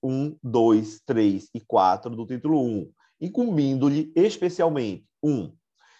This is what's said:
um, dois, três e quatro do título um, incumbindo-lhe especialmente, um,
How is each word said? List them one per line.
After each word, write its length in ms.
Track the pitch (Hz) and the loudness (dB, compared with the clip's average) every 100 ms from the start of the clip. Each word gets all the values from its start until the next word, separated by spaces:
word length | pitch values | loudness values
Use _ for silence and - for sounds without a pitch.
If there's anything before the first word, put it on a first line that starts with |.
um, 340 | 131 131 147 151 | -4 -2 -4 -8
dois, 580 | 123 120 113 110 107 - - | -2 2 4 4 2 -14 -4
três 440 | 117 104 95 - | 2 2 0 -6
e 80 | 117 | -16
quatro 520 | - 107 92 90 120 | 0 2 4 2 -4
do 120 | 113 110 | -12 -10
título 360 | 123 151 151 | -8 -2 0
um, 300 | 123 104 80 _ _ - | 0 -4 -8 _ _ -12
incumbindo-lhe 920 | 170 247 240 160 139 131 139 147 156 | -6 -4 0 0 0 2 2 0 -2
especialmente, 920 | 170 214 214 180 180 165 143 110 87 _ - | 2 2 0 -4 0 0 0 -4 -8 _ -6
um, 300 | 151 131 76 _ _ _ _ | -2 -2 -6 _ _ _ _